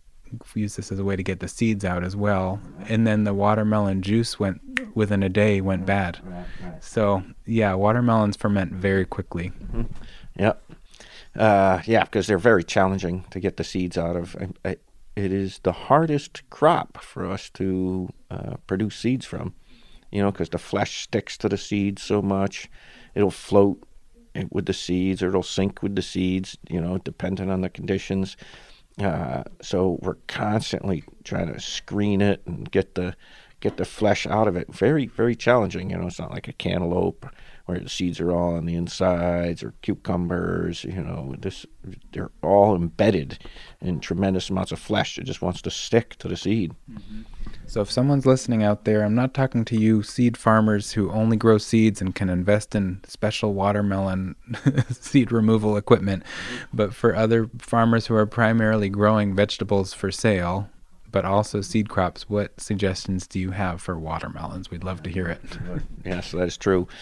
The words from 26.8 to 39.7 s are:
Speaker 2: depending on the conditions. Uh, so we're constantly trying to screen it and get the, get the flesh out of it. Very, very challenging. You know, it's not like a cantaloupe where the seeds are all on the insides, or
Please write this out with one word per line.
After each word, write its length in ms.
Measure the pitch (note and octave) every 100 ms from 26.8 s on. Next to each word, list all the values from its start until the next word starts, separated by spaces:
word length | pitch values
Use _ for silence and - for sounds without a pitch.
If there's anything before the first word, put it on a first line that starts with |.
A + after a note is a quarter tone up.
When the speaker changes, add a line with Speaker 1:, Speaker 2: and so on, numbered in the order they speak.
| E2+ F#2
Speaker 2:
depending 500 | - - F2+ G2 F#2+
on 120 | F#2
the 80 | F#2
conditions. 680 | - - F#2+ - G2 F#2+ - - - - - - -
Uh, 420 | G2 D#2 D#2 C2 - -
so 360 | - F#2 F#2 E2+
we're 160 | F#2 - -
constantly 760 | - G#2 G#2+ - - G2+ E2 - -
trying 280 | - - E2+
to 80 | -
screen 600 | - - - G2+ G#2 G2
it 200 | G2+ G2 -
and 240 | E2+ G#2
get 240 | G2 F#2 -
the, 200 | F2+ - - - - _
get 180 | G#2+ -
the 80 | F#2
flesh 420 | - G#2 G#2 -
out 200 | G#2 A2
of 80 | F2
it. 160 | -
Very, 340 | - G#2 D3+ A#2+
very 280 | - A#2 A2+
challenging. 540 | A#2+ B2 G2 F#2 F#2
You 80 | F2+
know, 100 | F2
it's 120 | -
not 120 | E2
like 160 | E2 -
a 60 |
cantaloupe 720 | - F2+ F2+ F2 F2+ F2+ - - - - - -
where 140 | F2
the 100 | F#2
seeds 300 | - F2+ E2
are 120 | E2+
all 240 | F2 F2 E2+
on 100 | E2
the 80 | E2+
insides, 880 | F2 - F#2 F2 F2 F2 F2 E2
or 100 | A1+